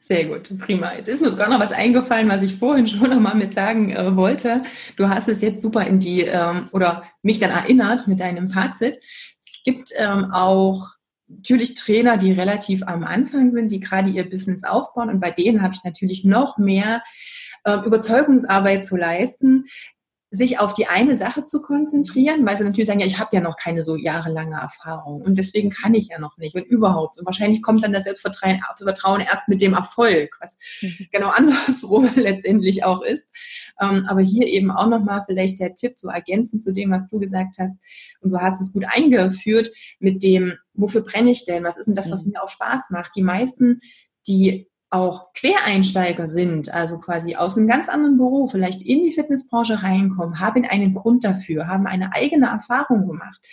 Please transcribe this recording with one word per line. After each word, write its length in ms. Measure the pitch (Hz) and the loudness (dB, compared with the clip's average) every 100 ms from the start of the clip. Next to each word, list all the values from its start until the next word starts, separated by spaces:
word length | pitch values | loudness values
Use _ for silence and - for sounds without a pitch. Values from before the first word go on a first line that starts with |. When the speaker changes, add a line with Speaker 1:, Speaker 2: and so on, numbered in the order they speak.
Speaker 1:
Sehr 240 | - 180 | 0 0
gut, 320 | 156 - - 190 | 0 -6 -10 -14
prima. 360 | - 190 175 | -4 -4 -4
Jetzt 140 | - - | -8 -8
ist 120 | 269 | 0
mir 80 | 311 | 0
sogar 220 | 190 208 | 0 2
noch 100 | 254 | 2
was 120 | 233 | 2
eingefallen, 560 | - 220 247 247 226 220 | 0 2 2 2 2 2
was 140 | 196 | 2
ich 140 | 196 190 | 0 0
vorhin 300 | 240 285 226 | 0 4 2
<laughs> 0 | |
schon 240 | 202 254 | 2 2
noch 100 | 262 | 4
mal 140 | 208 | 2
mit 200 | 214 196 | 2 -2
sagen, 360 | 196 196 226 208 | -2 -2 0 0
äh, 260 | 190 185 190 | 0 0 2
wollte. 460 | 185 233 240 240 254 - - - | 2 2 0 -2 -4 -14 -20 -2
Du 120 | 196 | 0
hast 200 | 196 214 | 0 0
es 120 | 214 | 0
jetzt 200 | 214 208 | -2 -2
super 260 | 220 220 180 | -2 0 2
in 120 | 190 | 2
die, 240 | 180 180 | 2 0
ähm, 460 | 170 180 170 180 180 | 0 0 0 -2 -4
oder 320 | 190 180 170 - _ | 0 0 0 -8 _
mich 180 | 196 220 | 0 2
dann 100 | 202 | 2
erinnert 560 | - - 262 202 247 202 | 0 4 4 6 0 0
mit 120 | 185 | -2
deinem 280 | 180 175 185 | -2 -4 -4
Fazit. 500 | 190 247 - 233 - - - - _ | -2 -2 -2 -4 -4 -16 -20 -20 _
Es 200 | - - | -20 -8
gibt, 280 | - 254 - - | -4 -4 -6 -4
ähm, 320 | 214 196 190 | -2 0 -2
auch 600 | 185 185 190 190 190 - _ _ _ _ | 0 2 4 2 0 -8 _ _ _ _
natürlich 460 | - - 247 240 | -20 0 2 2
Trainer, 420 | - - 214 247 226 | -6 0 2 4 4
die 160 | 190 | 4
relativ 500 | 185 185 208 202 190 | 2 0 -2 -2 -4
am 200 | 190 170 | -4 -6
Anfang 500 | 165 175 262 285 254 | -4 -2 -2 2 2
sind, 160 | 240 226 | 2 -2
die 100 | 196 | -4
gerade 280 | 190 190 196 | -4 0 0
ihr 200 | 190 180 | 0 -4
Business 360 | 185 190 185 | -6 -4 -4
aufbauen. 460 | - 214 - - 233 | -2 -2 -2 -6 -4
Und 100 | 196 | -2
bei 100 | 175 | -2
denen 300 | 170 185 226 | 0 2 2
habe 120 | 185 | 0
ich 100 | 185 | -4
natürlich 400 | 180 165 190 190 | -10 -6 -6 0
noch 320 | 196 208 277 - | 2 2 2 0
mehr, 460 | 196 190 208 226 - - - - - - - | 2 2 0 -4 -6 -20 -20 -18 -20 -8 -2
ähm, 160 | 202 | -2
Überzeugungsarbeit 1000 | 208 220 220 233 294 262 247 196 196 196 196 | 2 0 2 2 6 4 4 2 2 0 -2
zu 100 | 185 | -4
leisten, 720 | 170 170 254 - 262 262 269 - - _ _ _ _ | -2 -2 -4 0 4 4 2 -16 -20 _ _ _ _
sich 280 | 196 254 247 | -2 0 2
auf 160 | 208 | -2
die 120 | 202 - | -2 -2
eine 300 | 175 254 240 | 2 4 2
Sache 280 | 202 254 | -2 -6
zu 180 | 294 302 | -6 -6
konzentrieren, 840 | - 285 294 294 285 - 277 311 | -2 -2 0 0 0 2 2 4
weil 120 | 233 202 | 2 2
sie 60 | |
natürlich 220 | 208 202 214 | 0 0 0
sagen, 140 | 202 | 2
„Ja, 60 | 190 | 0
ich 120 | 190 | -2
habe 160 | 214 | 0
ja 60 | 196 | 0
noch 160 | 170 160 | 0 -6
keine 260 | - 170 | -6 -4
so 140 | 160 160 | -4 -4
jahrelange 600 | 160 160 165 160 160 156 | -4 -4 -4 -6 -6 -8
Erfahrung 640 | 156 - 160 160 151 147 | -10 -14 -14 -14 -12 -10
und 160 | 190 190 | 0 0
deswegen 320 | 190 214 202 | 0 -2 -2
kann 240 | 196 214 | -2 2
ich 140 | 226 208 | 2 2
ja 100 | 165 | -10
noch 180 | 151 _ | -14 _
nicht 180 | 160 | -10
und 100 | 180 | -8
überhaupt.“ 540 | 180 240 214 170 160 - | 0 4 4 2 -2 -8
Und 60 | |
wahrscheinlich 380 | 175 190 208 220 | -8 -2 0 2
kommt 200 | - 220 | 4 2
dann 120 | 214 | 2
das 100 | 196 | -2
Selbstvertrauen, 560 | 196 - 202 196 190 190 - - | -4 -6 -8 -4 -2 -2 -4 -8
Vertrauen 460 | 196 190 196 196 | -6 -2 0 0
erst 260 | 196 196 - | 0 -4 0
mit 140 | 190 | 2
dem 100 | 196 | 4
Erfolg, 640 | 190 190 - 233 170 147 - | 2 -2 0 4 4 0 -8
was 180 | - - - - | -20 -20 -20 -12
Speaker 2:
Mhm. 260 | 196 170 185 | -10 -10 -6
Speaker 1:
genau 180 | 208 202 | -4 0
<laughs> 60 | |
andersrum 760 | 214 302 262 - 254 - 214 254 | 4 4 4 0 -4 0 2 4
letztendlich 720 | 254 214 190 - 208 185 190 | 2 0 0 2 2 2 0
auch 180 | 185 185 | 0 -2
ist. 240 | - 302 - - - - - - | -2 -6 -8 -20 -20 -18 -20 -6
Ähm, 240 | 196 196 190 | 0 0 0
aber 140 | 190 | 2
hier 260 | 190 208 247 | 2 2 2
eben 240 | 196 190 | 2 0
auch 180 | 190 214 | 0 2
nochmal 340 | 226 202 202 202 | 2 0 -4 -4
vielleicht 340 | 190 190 190 | -2 -2 -2
der 140 | 180 | -8
Tipp, 200 | 180 247 247 | -6 -8 -8
so 120 | 185 | -10
ergänzend 540 | - 170 196 240 220 | -10 -4 -2 -2 -4
zu 100 | 208 | -4
dem, 160 | 190 196 | -4 -2
was 180 | 185 190 | -2 -2
du 100 | 214 | -6
gesagt 380 | 196 190 190 - | -4 -4 -6 -6
hast. 160 | 185 185 _ - - _ | -8 -8 _ -20 -20 _
Und 100 | 190 | -2
du 80 | 185 | 0
hast 220 | 180 190 | -2 -2
es 120 | 190 | -4
gut 120 | 202 - | -4 -2
eingeführt 840 | 113 311 247 185 190 - 220 226 - - _ | 2 4 4 2 -2 0 0 0 -8 -20 _
mit 240 | 190 190 | -2 2
dem, 360 | 196 185 180 170 _ | 4 4 2 -4 _
„Wofür 260 | - 202 214 | -4 0 0
brenne 300 | 220 202 240 | -2 2 2
ich 160 | 240 - | 2 -2
denn? 180 | 175 | -4
Was 140 | 175 175 | -4 -6
ist 80 | - | -4
denn 80 | |
das, 160 | 196 185 | -2 -2
was 160 | 190 165 | -6 -6
Speaker 2:
Mhm. 60 | |
Speaker 1:
mir 100 | 202 | -6
auch 80 | 196 | -10
Spaß 400 | - 226 262 - | -8 -4 -4 -4
macht?“ 220 | 180 175 - | -10 -8 -2
Die 60 | |
meisten, 580 | 185 180 254 - 247 240 - - _ _ - | 0 0 -4 2 2 2 -4 -20 _ _ -2
die 420 | 190 190 190 - _ _ | 2 4 2 -8 _ _
auch 440 | 185 185 180 - | -2 -2 -4 -14
Quereinsteiger 960 | - 262 392 - 196 190 190 180 170 165 | -4 0 2 2 2 2 2 -2 -2 -4
sind, 420 | 165 180 160 147 | -2 -2 -2 -4
also 260 | 170 165 165 | -6 -6 -6
quasi 380 | - 170 165 - | -6 -6 -6 -4
aus 200 | 180 196 | -2 2
einem 120 | 220 | 2
ganz 220 | 247 320 | 2 0
anderen 260 | 294 294 262 | 0 4 4
Beruf, 360 | 254 269 269 | 4 2 0
vielleicht 280 | 226 185 190 | 0 -2 -4
in 240 | - 269 | 0 2
die 80 | 339 | 2
Fitnessbranche 680 | 302 302 277 - 233 220 214 | -2 -2 -2 -2 -2 0 -2
reinkommen, 580 | 185 190 196 185 170 165 | 0 2 0 -2 -6 -4
haben 240 | 190 240 | -2 0
einen 300 | 240 196 196 | 0 2 2
Grund 300 | 190 226 247 | 0 2 2
dafür, 420 | 220 190 - 156 156 | 2 -2 -4 -6 -2
haben 180 | 190 196 | -2 -2
eine 280 | 185 185 | -2 -4
eigene 320 | - 285 320 247 | -2 0 2 2
Erfahrung 600 | 214 - 247 294 226 185 | 0 -4 -4 0 0 0
gemacht, 320 | 147 - - _ | -4 -14 -20 _